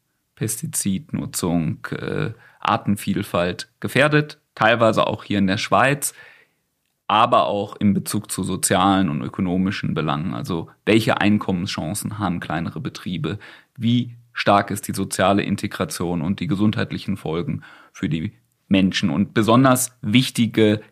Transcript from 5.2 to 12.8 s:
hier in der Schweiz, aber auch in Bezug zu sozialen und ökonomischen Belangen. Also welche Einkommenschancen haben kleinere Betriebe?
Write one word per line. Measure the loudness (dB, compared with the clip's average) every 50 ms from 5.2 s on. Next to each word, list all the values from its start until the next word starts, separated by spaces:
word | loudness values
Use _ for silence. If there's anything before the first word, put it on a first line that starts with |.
| -6
hier | -4 -2 0
in | 0
der | 0 0
Schweiz, | -2 -2 2 4 4 4 4 2 0 -4 -8 -10 -10 -20 -20 -20 _ _ _ _ _ _ _ _ _ _ _ _ _ _
aber | 0 2 4 4 4 4 2 2
auch | 2 0 -4 -4 -6 -4
in | 0 2 2 2
Bezug | 2 -2 -4 -6 -6 -6 -6
zu | -6 -6 -4
sozialen | -4 -4 -2 0 2 4 4 4 4 4 4 2 0
und | -2 -4 -6
ökonomischen | -6 -4 -4 -2 0 0 0 0 0 -2 -4 -4 -4 -4
Belangen. | -2 -2 -2 -2 -4 -4 -6 -6
Also | -8 -6 -6 -6 -6 -6 -8 _ _ 0
welche | 2 2 4 4 2 0 2
Einkommenschancen | 2 2 2 2 0 -2 -4 -2 -4 -4 -6 -6 -6 -6 -6 -6 -6 -8 -6 -4
haben | -4 -4 -4 -6
kleinere | -6 -6 -6 -4 -6 -6 -8
Betriebe? | -8